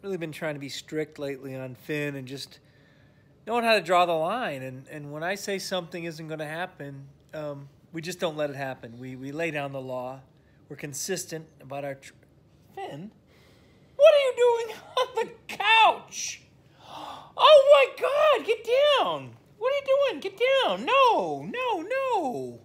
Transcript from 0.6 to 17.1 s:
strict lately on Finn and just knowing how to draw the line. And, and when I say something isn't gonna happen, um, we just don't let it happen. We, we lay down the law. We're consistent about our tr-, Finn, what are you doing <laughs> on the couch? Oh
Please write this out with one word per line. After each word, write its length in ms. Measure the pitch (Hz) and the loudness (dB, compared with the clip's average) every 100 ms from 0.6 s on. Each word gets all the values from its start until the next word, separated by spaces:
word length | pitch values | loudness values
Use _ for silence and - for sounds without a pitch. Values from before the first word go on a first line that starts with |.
| 139 | -10
strict 500 | - - 156 151 151 | -12 -6 -6 -6 -8
lately 360 | 143 135 135 131 | -10 -8 -10 -10
on 200 | 131 123 | -10 -12
Finn 400 | - 151 147 139 | -6 -4 -4 -6
and 120 | 127 | -10
just 320 | 135 - - _ _ _ _ _ _ _ _ - | -12 -14 -18 _ _ _ _ _ _ _ _ -4
knowing 180 | 240 | 0
how 100 | 233 | 4
to 80 | 214 | 2
draw 240 | 165 175 175 | 4 4 4
the 80 | |
line. 480 | 165 160 233 214 139 | 2 0 -2 -4 -6
And, 260 | 131 127 135 | -10 -12 -14
and 220 | 151 143 | -14 -12
when 120 | 151 | -8
I 120 | 170 202 | -6 -6
say 240 | - 196 | -6 -6
something 440 | 190 185 170 175 170 | -4 -6 -6 -10 -10
isn't 220 | 160 160 | -10 -10
gonna 200 | 156 151 | -8 -8
happen, 600 | 160 180 - 143 139 139 _ _ | -8 -10 -10 -14 -14 -18 _ _
um, 340 | 156 151 143 139 _ _ | -10 -10 -10 -16 _ _
we 100 | 160 | -12
just 180 | 160 175 | -10 -6
don't 180 | 175 151 | -6 -2
let 120 | 147 | -4
it 60 | 139 | -4
happen. 420 | 135 131 120 117 | -8 -10 -14 -14
We, 160 | 127 131 | -14 -12
we 160 | 135 | -12
lay 200 | 147 170 | -6 -4
down 200 | 147 139 | -4 -6
the 100 | 139 | -8
law. 400 | 131 127 123 135 _ _ _ _ _ | -8 -8 -8 -12 _ _ _ _ _
We're 60 | 147 | -14
consistent 680 | 147 139 - 180 - 160 160 _ | -12 -10 -6 -6 -6 -12 -14 _
about 240 | 139 139 | -12 -10
our 120 | 143 135 | -8 -10
tr-, 180 | - _ _ _ _ _ _ - | -16 _ _ _ _ _ _ -14
Finn, 360 | 392 143 202 _ _ _ _ _ _ _ _ - | -12 -12 -14 _ _ _ _ _ _ _ _ 8
what 160 | 605 | 8
are 40 | 587 | 8
you 160 | 539 466 | 4 4
doing 400 | 494 466 466 - - | 4 4 -2 -10 -6
<laughs> 100 | - | -4
on 100 | 508 494 | -2 -2
the 160 | 480 - - | -6 -8 -16
couch? 920 | - 403 440 403 214 - - - - _ _ _ _ - | -4 2 6 6 2 -10 -12 -10 -12 _ _ _ _ -18
Oh 1000 | - - | -16 -14